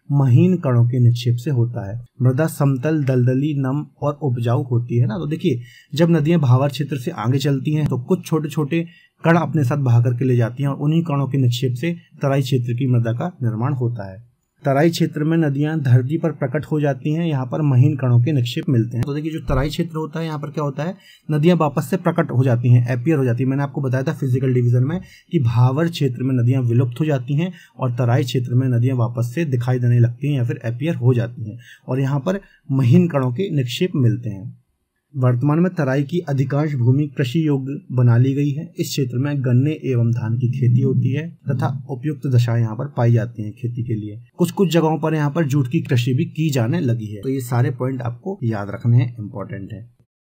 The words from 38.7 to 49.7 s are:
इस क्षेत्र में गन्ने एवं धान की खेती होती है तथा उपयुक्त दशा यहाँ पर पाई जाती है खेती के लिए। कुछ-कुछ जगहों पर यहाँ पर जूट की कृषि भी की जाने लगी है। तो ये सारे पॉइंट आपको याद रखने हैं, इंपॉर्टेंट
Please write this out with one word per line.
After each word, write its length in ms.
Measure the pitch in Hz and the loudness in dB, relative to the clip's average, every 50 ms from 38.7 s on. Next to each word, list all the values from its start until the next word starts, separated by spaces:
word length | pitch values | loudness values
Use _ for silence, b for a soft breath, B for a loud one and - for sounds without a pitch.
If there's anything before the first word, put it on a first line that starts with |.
| - - | -6 -6
इस 100 | 170 - | -6 -4
क्षेत्र 300 | - 151 135 120 117 120 | -4 -4 -4 -2 -2 -2
में 260 | 139 143 147 139 123 | -2 -2 -2 -2 0
गन्ने 360 | 127 120 123 135 151 156 151 - | 2 2 4 4 2 0 -2 -4
एवं 260 | 135 127 120 117 117 | -2 0 2 2 2
धान 280 | 113 117 110 110 117 117 | 0 0 -2 -2 -2 -2
की 220 | 123 117 - - | -2 -2 -2 0
खेती 200 | 120 120 123 123 | 2 4 4 4
होती 320 | - - - 127 117 - | 4 2 2 2 0 0
है 260 | 131 147 160 170 - - - 135 | 0 -2 -4 -6 -10 -10 -6 -4
तथा 380 | 139 131 160 147 - - - - | -2 -2 -2 -2 -4 -6 -8 -10
उपयुक्त 360 | 139 120 127 151 151 - - | -10 -8 -6 -6 -6 -4 -2
दशा 300 | 139 123 120 120 120 117 | 2 2 4 4 4 2
यहाँ 180 | 117 117 110 110 | 0 0 -2 -2
पर 120 | - 143 143 - | -6 -8 -6 -2
पाई 160 | 127 120 117 | 0 2 4
जाती 300 | 120 113 104 117 - - | 4 2 2 -2 -6 -8
है 80 | 104 107 | -10 -10
खेती 340 | - - - 117 120 123 120 | -8 -8 -8 -6 -6 -6 -6
के 100 | 120 113 | -4 -4
लिए। 260 | 104 104 104 104 117 B B B - | -6 -6 -8 -12 -14 B B B -2
कुछ-कुछ 340 | 175 170 - - 202 165 | -2 0 0 0 0 2
जगहों 260 | 165 170 160 160 160 151 | 2 2 2 2 0 0
पर 160 | 156 156 160 | -2 -2 0
यहाँ 160 | 156 147 143 | 0 0 0
पर 140 | 143 139 131 | 0 -2 -2
जूट 240 | 131 135 147 131 - | 0 0 0 0 0
की 120 | - 165 | -2 -2
कृषि 340 | 165 - 139 120 120 135 127 | -2 0 0 0 2 2 0
भी 100 | 143 170 | 0 -2
की 260 | 170 - 156 156 165 | -2 -4 -2 -2 0
जाने 300 | - 127 110 113 160 175 | 0 0 0 0 0 0
लगी 260 | 147 120 117 117 107 | 0 -2 -2 -2 -4
है। 140 | 104 107 101 | -8 -10 -8
तो 60 | 101 135 | -6 -6
ये 120 | 135 135 | -4 -4
सारे 300 | 123 120 127 120 123 156 | -4 -2 0 0 0 0
पॉइंट 320 | 151 - 127 131 135 123 | -2 -4 -4 -4 -4 -6
आपको 360 | 123 120 120 - - - 196 - | -6 -8 -8 -8 -10 -10 -8 -6
याद 260 | 127 113 107 101 101 98 | -4 -4 -4 -4 -6 -8
रखने 260 | 98 95 - 117 120 | -8 -4 0 2 4
हैं, 200 | 120 120 120 - - | 4 4 2 -2 -8
इंपॉर्टेंट 540 | 104 95 - 101 95 98 101 98 95 90 | -12 -12 -10 -12 -12 -12 -12 -12 -12 -12